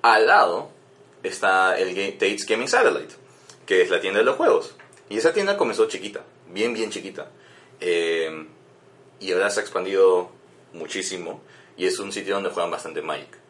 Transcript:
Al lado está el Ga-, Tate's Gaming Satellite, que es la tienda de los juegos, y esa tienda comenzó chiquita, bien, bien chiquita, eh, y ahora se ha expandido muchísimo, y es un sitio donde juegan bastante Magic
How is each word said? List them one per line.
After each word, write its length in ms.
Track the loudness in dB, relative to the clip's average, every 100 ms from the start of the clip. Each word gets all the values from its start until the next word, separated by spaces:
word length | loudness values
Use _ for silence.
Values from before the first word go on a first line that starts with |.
Al 260 | 6 6 6
lado 420 | 6 4 0 -6 -18 _ _ -20 _
está 540 | -10 -2 2 4 2 2
el 160 | -2 -2
Ga-, 180 | -6
Tate's 320 | -2 -2 -2 -2
Gaming 220 | -2 0
Satellite, 460 | 2 2 0 -8 -20 -20 -20 -20 -20 0
que 160 | 2
es 80 | 4
la 100 | 2
tienda 200 | 0 2
de 60 | 2
los 120 | 2
juegos, 380 | 2 2 0 -18 -20 -20 _
y 80 | 0
esa 160 | 2
tienda 240 | 2 0 0
comenzó 280 | -2 0 -2
chiquita, 340 | -2 -10 -12 -16 _ -14
bien, 260 | -4 -4
bien 160 | -2 -6
chiquita, 380 | -8 -12 -14 -16 _ -20 -20 -20 -8
eh, 640 | -2 0 0 -2 -4 -8 -16 -20 _ _ _ _ -20 _
y 120 | -4
ahora 160 | 0 0
se 100 | -2
ha 40 |
expandido 680 | -4 -6 -2 4 6 4 -2 -14 _ _ _
muchísimo, 720 | -14 -10 -8 -8 -8 -10 -14 -18 -20 -20 -2
y 80 | -2
es 120 | -2
un 120 | -6
sitio 220 | -8 -4 -4
donde 140 | -2
juegan 220 | -4 -4
bastante 300 | -6 -8 -10
Magic 360 | -8 -10 -10 -20